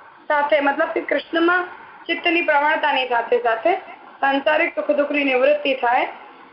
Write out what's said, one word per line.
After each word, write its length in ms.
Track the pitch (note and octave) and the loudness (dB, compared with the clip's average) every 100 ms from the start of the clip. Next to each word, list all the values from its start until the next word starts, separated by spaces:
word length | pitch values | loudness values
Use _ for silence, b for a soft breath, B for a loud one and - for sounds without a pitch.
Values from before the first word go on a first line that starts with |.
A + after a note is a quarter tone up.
| - - - | -20 -20 -2
સાથે, 320 | D4 C#4+ D4+ | 0 2 2
મતલબ 280 | C#4 C#4 D#4+ | 2 0 -2
કે 120 | F4 | -2
કૃષ્ણમાં 680 | D4 C#4+ - E4 E4+ F4+ F4+ - - - - | -2 -4 -2 0 2 2 -2 -12 -20 -16 -6
ચિત્તની 360 | E4 F4 E4+ | -4 0 0
પ્રવણતાની 680 | D4 C#4+ D4 D#4 D4+ C4+ B3+ | 2 2 2 0 0 0 0
સાથે 300 | A#3 A#3+ A#3 | -2 0 0
સાથે 300 | A#3 A3+ E4+ F#4 - - - - | 0 0 0 -2 -6 -20 -20 -4
સાંસારિક 540 | C#4 C4+ D#4 D#4 E4+ | -2 0 0 0 0
સુખ 160 | - - | -2 0
દુઃખની 340 | C#4 C#4+ D4 | 0 0 0
નિવૃત્તિ 500 | C#4 B3+ C4+ D4 C#4+ | 0 2 4 2 0
થાય 340 | C4 A#3+ B3+ E4+ - - - - | 0 2 0 -2 -8 -20 -20 -20